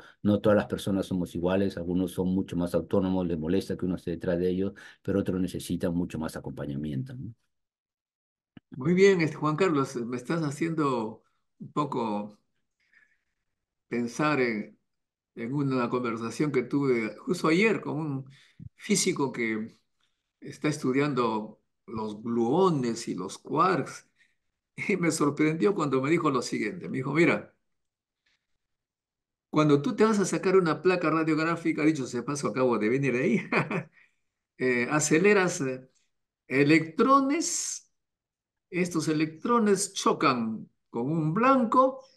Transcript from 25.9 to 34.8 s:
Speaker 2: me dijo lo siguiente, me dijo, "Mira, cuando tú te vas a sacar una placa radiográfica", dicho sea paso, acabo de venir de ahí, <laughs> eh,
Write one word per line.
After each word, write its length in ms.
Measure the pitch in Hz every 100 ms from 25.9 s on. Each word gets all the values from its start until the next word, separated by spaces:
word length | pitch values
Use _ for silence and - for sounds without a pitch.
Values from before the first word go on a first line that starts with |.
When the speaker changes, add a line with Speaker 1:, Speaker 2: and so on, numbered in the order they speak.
| 135
Speaker 2:
me 80 | 135
dijo 200 | 165 147
lo 120 | 127
siguiente, 460 | - 127 110 92 90
me 100 | 131
dijo, 140 | 131
"Mira, 400 | 147 160 104 - _ _ _ _ _ _ _ _ _ _ _ _ _ _ _ _ _ _ _ _
cuando 300 | 156 151 143
tú 120 | 247
te 100 | 214
vas 140 | 220 208
a 60 |
sacar 320 | 180 165 190 185
una 260 | 170 -
placa 280 | 180 180 160
radiográfica", 760 | 160 160 156 160 165 165 147
dicho 220 | 151 151 120
sea 180 | 123
paso, 240 | 113 143 123
acabo 300 | 107 131 110
de 100 | 107
venir 240 | 131 139
de 100 | 117
ahí, 180 | 160 226 -
<laughs> 400 | 220 - 190 - _ _ _ _ _ _ -
eh, 300 | 127 123